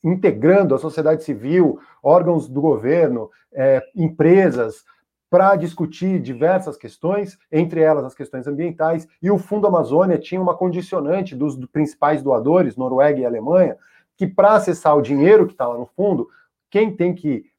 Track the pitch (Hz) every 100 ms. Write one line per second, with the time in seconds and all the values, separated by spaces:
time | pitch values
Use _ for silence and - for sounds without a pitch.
0 | 165 185 190 107 143 196 180 175 156 160
1 | 151 156 156 117 123 180 160 - _ _
2 | 139 175 170 165 - 131 156 117 117 165
3 | 156 123 110 _ _ 139 135 131 - 214
4 | 160 - 156 190 185 123 113 - _ _
5 | _ _ _ 180 190 196 170 - 160 -
6 | 185 180 123 120 156 185 185 143 117 _
7 | 165 202 196 _ _ 156 165 170 156 151
8 | 123 _ 131 131 127 143 170 170 160 165
9 | 165 _ 180 202 185 208 202 180 117 147
10 | 190 170 - 185 180 175 185 175 180 185
11 | 143 185 190 131 147 131 127 156 151 -
12 | 147 151 135 123 123 175 151 110 127 127
13 | 147 139 123 120 117 180 170 - _ _
14 | _ _ 185 - - 214 180 170 160 151
15 | 120 143 160 214 143 - 120 120 123 -
16 | 202 156 - _ _ _ _ 202 220 -
17 | 175 175 151 120 -